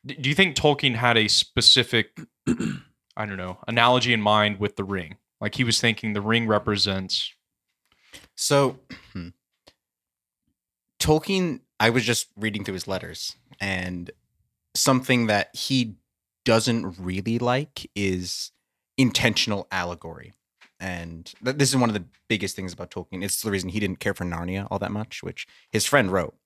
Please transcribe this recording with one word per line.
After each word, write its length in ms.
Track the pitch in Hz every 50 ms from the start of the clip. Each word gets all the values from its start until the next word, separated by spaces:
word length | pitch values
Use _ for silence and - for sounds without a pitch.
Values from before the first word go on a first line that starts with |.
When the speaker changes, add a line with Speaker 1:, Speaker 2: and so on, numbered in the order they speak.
| -
Speaker 1:
d-, 100 | 127 143
do 140 | - 127 135
you 60 | 147
think 200 | 165 196 175 135
Tolkien 400 | - - 151 143 - - 135 120
had 220 | 110 123 120 117
a 100 | 113 107
specific, 880 | 101 - - - _ _ 127 113 - - 131 120 - - 113 107 - _ - - _ _
<clears throat> 140 | _ _
I 760 | - 233 - - 110 - - - _ _ _ _ _ _ - 107
don't 120 | 104 98
know, 200 | 92 90 92 90 - -
analogy 460 | - 117 120 117 123 127 127 120 123 120
in 80 | 110
mind 360 | 104 104 107 107 107 104 104 95
with 160 | 104 98 _
the 80 | - 98
ring? 320 | 95 101 92 85 78 - _ _ _ _ _
Like, 140 | 107 107 -
he 100 | - 127
was 160 | 117 113 -
thinking 320 | - 117 110 - - 110 104
the 80 | 104
ring 260 | 101 107 113 117 117
represents 880 | 107 107 104 104 110 104 98 95 101 95 95 95 92 - - - - - _ _ _ _ _ _ _ _ _ _ _ _ _ _ _ - - - _ _
Speaker 2:
So, 440 | - - - 143 139 139 127 - - _ _ - - _ -
hmm. 160 | - 92 85 87 _ _ _ _ _ _ _ - _ _ _ _ _ _ _ _ _ _ _ _ _ _ _ _ _ _ _ _ _ _ _ _ _ _
Tolkien, 600 | - - 151 156 - - 196 190 185 170 131 - _ _ _ _
I 100 | 110 117
was 160 | 117 131 110
just 220 | 117 117 - - _ _
reading 260 | 101 110 110 101 104 98
through 120 | - 95
his 120 | 92 -
letters, 480 | 98 95 92 85 82 85 - - - - _ _ _ - _
and 500 | - - - 90 90 - - - - - - _ _ _ _ _ _ _ _ _ _ _ _
something 520 | - - 139 131 127 127 - 127 120 117
that 260 | 107 104 101 - - -
he 400 | - - - 135 131 120 110 95 _ _ _ _ _ _ _ _ _ _
doesn't 520 | - 113 113 110 123 117 117 101 95 85 92
really 400 | 92 90 92 95 95 110 113 117
like 500 | 123 120 123 135 151 - _ - - - _
is 560 | 101 101 95 92 90 90 90 - - - - _ _ _ _ _ _ _ _ _
intentional 720 | - 131 120 - - - 120 104 - - 113 104 98 92 _
allegory. 600 | 95 92 87 87 85 80 - 85 80 69 64 - _ _ _ _ _ _ - _ _ _
And 520 | 95 92 90 85 85 85 85 82 85 - - _ 107
th-, 140 | 123 135
this 120 | 147 143 -
is 80 | 139
one 120 | 131 123 113
of 40 | 104
the 120 | 104 85 - _ _ _
biggest 280 | _ 113 98 101 95 -
things 180 | - 95 90 85
about 180 | - 90 -
Tolkien. 320 | - 95 87 _ - 90 98
It's 180 | 98 - -
the 100 | - 110
reason 180 | 98 95 90 92
he 100 | 90 107
didn't 200 | 104 92 90 _
care 140 | - 104 95
for 120 | - 90
Narnia 420 | 90 85 82 87 90 95 98 101 -
all 80 | - 98
that 120 | 101 -
much, 320 | 101 104 110 - - - -
which 240 | 90 - - - _ _ _ _ _
his 140 | - 107 -
friend 260 | - - 143 113 92
wrote. 240 | 95 92 82 - _ _ _